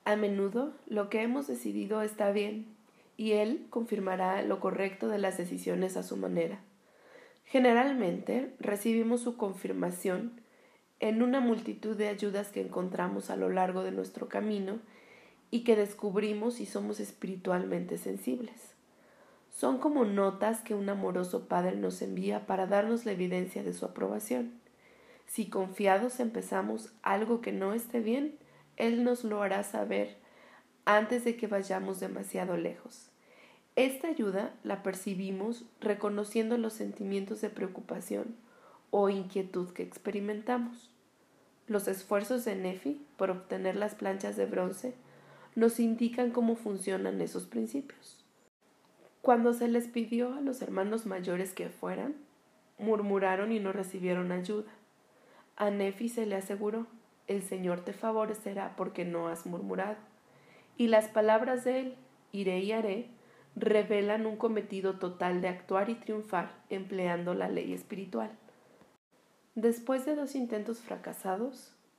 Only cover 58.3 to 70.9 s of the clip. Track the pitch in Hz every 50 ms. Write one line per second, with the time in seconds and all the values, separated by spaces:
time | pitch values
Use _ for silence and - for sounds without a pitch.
58.3 | 214 214 - 202 196 196 190 190 - - 185 185 - - 175 175 170 170 170 170
59.3 | 165 170 - 185 175 175 202 196 185 185 190 208 214 214 - - - _ _ -
60.3 | - - - - - - - - - - 240 226 226 214 214 220 - 220 214 214
61.3 | 220 220 240 247 254 247 240 254 254 262 262 254 247 - - - - _ _ _
62.3 | - 196 196 185 185 185 190 208 220 226 220 208 190 220 240 - - - - -
63.3 | - - - - - 220 - 220 214 214 202 214 208 202 202 202 214 220 220 220
64.3 | 214 214 240 226 220 214 202 - 196 190 185 190 190 190 190 180 180 - 180 180
65.3 | 180 180 185 185 180 180 - - 196 196 202 226 233 226 - - 214 214 214 214
66.3 | 190 175 170 - - - - - 196 190 190 190 196 185 180 175 175 170 175 175
67.3 | 180 190 185 - 190 - - 175 185 185 - - 208 185 196 180 - 113 110 107
68.3 | - - - - - - _ - - - - _ _ _ _ _ _ _ _ _
69.3 | _ _ _ _ - 226 214 233 233 240 - - 269 262 262 302 302 294 285 269
70.3 | 277 277 247 233 214 214 208 226 226 - - -